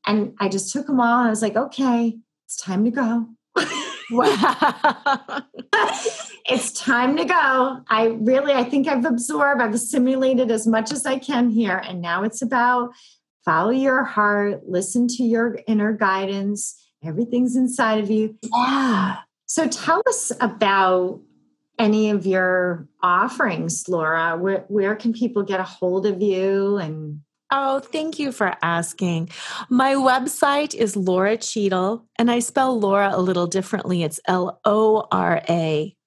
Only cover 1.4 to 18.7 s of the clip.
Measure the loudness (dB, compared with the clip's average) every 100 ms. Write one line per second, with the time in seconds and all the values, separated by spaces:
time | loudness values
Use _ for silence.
1.4 | 0 0 -2 -2 0 2 0 -4 _ _
2.4 | -14 -12 -4 0 0 0 0 0 -4 -12
3.4 | _ -4 -2 -6 -10 -12 -2 2 4 4
4.4 | 2 4 0 4 0 2 -2 -2 -4 -10
5.4 | -10 -20 -2 0 0 -2 -6 -6 -16 -12
6.4 | -2 -2 -2 -6 0 2 2 0 2 2
7.4 | 4 2 0 -2 -2 2 2 2 2 2
8.4 | 4 2 2 0 0 0 0 -2 -2 0
9.4 | 2 2 0 -2 -2 0 2 2 2 2
10.4 | 2 0 2 0 -2 -6 -4 -4 -2 0
11.4 | 2 2 0 -2 -6 -8 -4 -2 -4 -4
12.4 | -2 0 2 2 -2 -10 -20 _ _ _
13.4 | -2 0 2 2 2 2 0 0 2 2
14.4 | -2 -4 -4 -4 -2 -2 -2 0 0 0
15.4 | 0 -4 -2 0 0 0 0 0 -2 -4
16.4 | -4 -4 -8 -12 _ _ -8 -4 -2 0
17.4 | 0 2 0 0 0 0 2 0 0 -6
18.4 | -4 0 2